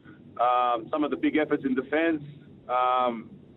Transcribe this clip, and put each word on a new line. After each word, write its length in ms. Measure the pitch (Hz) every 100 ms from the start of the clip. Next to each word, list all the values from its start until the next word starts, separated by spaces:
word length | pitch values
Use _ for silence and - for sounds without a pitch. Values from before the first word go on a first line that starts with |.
| - - - -
um, 480 | 120 123 123 120 113
some 120 | 156
of 60 | 147
the 80 | 131
big 200 | 151 139
efforts 260 | 151 147 139
in 80 |
defence. 480 | 127 127 151 165 156 147 - - - -
Um, 640 | 123 127 127 123 117 110 - -